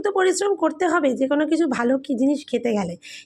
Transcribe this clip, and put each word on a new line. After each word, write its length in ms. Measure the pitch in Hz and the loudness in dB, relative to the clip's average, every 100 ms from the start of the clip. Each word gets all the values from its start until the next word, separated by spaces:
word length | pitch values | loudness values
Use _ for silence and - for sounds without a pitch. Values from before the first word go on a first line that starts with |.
তো 60 | 403 392 | -2 0
পরিশ্রম 360 | 370 - 403 392 | 2 2 0 0
করতে 220 | 320 311 359 | 0 0 0
হবে, 160 | 339 285 226 | 2 2 0
যে 60 | 269 | 0
কোনো 120 | 285 302 | 2 2
কিছু 140 | 311 330 240 | 2 0 0
ভালো 160 | 240 269 269 | 0 0 -2
কি 80 | 240 | 0
জিনিস 180 | 269 285 - | 2 0 -2
খেতে 220 | 240 240 208 | -4 0 -2
গেলে। 180 | 175 175 - - | -2 -8 -14 -20